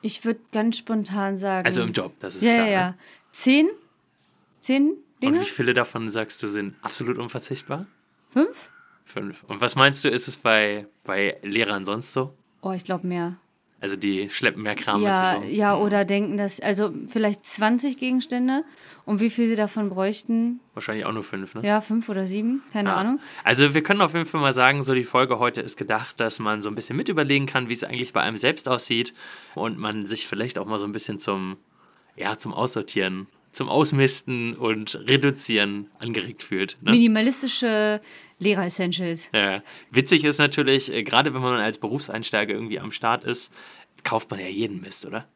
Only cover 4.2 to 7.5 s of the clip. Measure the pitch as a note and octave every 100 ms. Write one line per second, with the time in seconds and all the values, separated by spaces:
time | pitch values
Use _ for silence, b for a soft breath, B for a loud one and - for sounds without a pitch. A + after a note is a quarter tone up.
4.2 | _ _ _ _ - C4 D4 F#4+ _ _
5.2 | C4 D#4+ G4 - A#2+ B2 A#2+ A#2 A2+ G#2+
6.2 | A2 - G#2+ G#2 G2+ - - - A#2+ B2
7.2 | A#2+ B2+ -